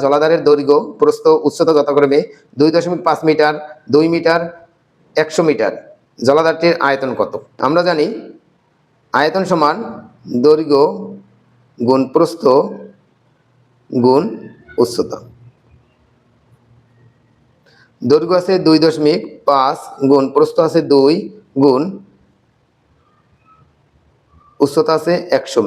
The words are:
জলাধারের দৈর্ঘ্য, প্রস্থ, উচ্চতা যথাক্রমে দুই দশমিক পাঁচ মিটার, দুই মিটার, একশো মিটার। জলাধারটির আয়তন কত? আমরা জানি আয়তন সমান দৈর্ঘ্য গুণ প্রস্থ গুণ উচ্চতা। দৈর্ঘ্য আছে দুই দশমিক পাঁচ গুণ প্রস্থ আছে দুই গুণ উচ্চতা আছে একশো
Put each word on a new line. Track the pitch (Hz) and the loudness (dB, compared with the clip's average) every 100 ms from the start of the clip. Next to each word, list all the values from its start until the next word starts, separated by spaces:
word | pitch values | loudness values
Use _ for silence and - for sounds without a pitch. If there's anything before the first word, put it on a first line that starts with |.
জলাধারের | 135 147 156 165 147 | 2 2 2 2 2
দৈর্ঘ্য, | 147 135 143 - - | 2 2 0 0 0
প্রস্থ, | 147 147 160 156 147 | 0 2 0 2 0
উচ্চতা | - 160 151 | 0 0 2
যথাক্রমে | 143 143 143 143 - - _ 123 | 2 0 2 0 -2 -14 _ 0
দুই | 151 | 2
দশমিক | 165 175 170 170 | 2 -2 -4 -2
পাঁচ | 151 160 | 0 0
মিটার, | 151 151 151 - - - | 2 0 -2 -12 -20 0
দুই | 139 165 | 2 2
মিটার, | 170 165 170 170 - _ _ _ _ _ - | 0 0 0 -4 -14 _ _ _ _ _ -4
একশো | 156 - 160 | -2 0 0
মিটার। | 120 104 87 - - _ - | 0 -2 -4 -18 -20 _ -4
জলাধারটির | 123 147 160 160 170 160 139 | 2 2 2 0 0 0 -2
আয়তন | 135 135 107 | -2 -4 -4
কত? | 98 104 - _ 127 | -6 -6 -16 _ -2
আমরা | 165 175 | 0 0
জানি | 160 165 - - - _ _ _ _ _ _ _ | -2 -4 -6 -16 -20 _ _ _ _ _ _ _
আয়তন | 123 156 180 185 | -2 0 -2 -2
সমান | 175 147 180 226 104 - _ - 123 | 0 0 -2 -8 -14 -20 _ -6 0
দৈর্ঘ্য | 139 156 156 143 160 - - - _ _ _ _ _ _ | 2 2 2 2 2 -2 -14 -18 _ _ _ _ _ _
গুণ | 120 131 131 | 0 0 0
প্রস্থ | 156 165 - 139 131 - - - _ _ _ _ _ _ _ _ _ _ | 0 -2 0 2 2 0 -10 -18 _ _ _ _ _ _ _ _ _ _
গুণ | 127 120 135 208 - - - - - | 0 2 2 0 -10 -18 -20 -14 -4
উচ্চতা। | - - - - - - - _ _ _ _ _ _ _ _ _ _ _ _ _ _ _ _ _ _ _ _ _ _ _ _ _ | -4 -2 -8 -10 -16 -20 -20 _ _ _ _ _ _ _ _ _ _ _ _ _ _ _ _ _ _ _ _ _ _ _ _ _
দৈর্ঘ্য | 123 151 165 180 | 2 2 2 -2
আছে | 180 190 160 | 0 0 2
দুই | 156 | 2
দশমিক | 165 156 147 180 - - - | 2 2 0 0 -6 -6 0
পাঁচ | 139 131 160 - - 135 | 2 0 -4 -12 -4 2
গুণ | 139 135 | 2 2
প্রস্থ | 139 151 165 160 | 0 0 0 0
আছে | 160 143 | 0 2
দুই | 139 135 180 - - _ 139 | 2 4 0 -6 -18 _ 0
গুণ | 143 127 180 196 - _ _ _ _ _ _ _ _ _ _ _ _ _ 1077 1077 _ _ _ _ _ _ _ _ _ _ | 2 2 -2 -10 -20 _ _ _ _ _ _ _ _ _ _ _ _ _ _ _ _ _ _ _ _ _ _ _ _ _
উচ্চতা | 143 165 156 156 | -2 0 0 -2
আছে | 160 170 - 135 | -2 -4 -2 -4
একশো | - 127 | -2 -4